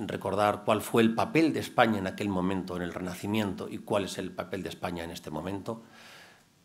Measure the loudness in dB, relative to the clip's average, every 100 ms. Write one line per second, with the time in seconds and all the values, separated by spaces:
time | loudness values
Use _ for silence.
0 | -6 -6 -2 2 2 2 2 0 2 6
1 | 6 6 2 4 4 2 0 4 4 4
2 | 0 -2 -2 0 2 0 -2 -4 -4 -4
3 | -6 -6 -2 0 0 -2 -6 -8 0 0
4 | 0 -4 -8 -8 -6 -6 -6 -6 -4 -4
5 | -6 -8 -8 -6 -4 -6 -6 -10 -12 -20
6 | -20 -20 -20 -20 _ _